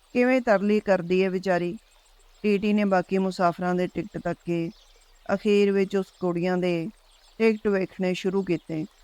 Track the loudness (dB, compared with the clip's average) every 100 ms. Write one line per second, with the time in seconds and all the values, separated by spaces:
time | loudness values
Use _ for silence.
0 | _ 0 2 2 2 2 2 0 2 0
1 | 2 2 2 0 0 0 -2 -8 _ _
2 | _ _ _ _ 0 0 2 2 4 2
3 | 2 0 0 0 0 0 -2 -2 -2 -4
4 | -8 -8 -8 -8 -4 -4 -4 -8 _ _
5 | _ _ -6 -4 2 4 4 2 0 -2
6 | -6 -6 -4 -2 -2 0 -2 -2 -6 -12
7 | _ _ _ 0 0 0 0 -2 -2 -4
8 | -2 -2 -2 -2 -2 -4 -4 -8 -8 _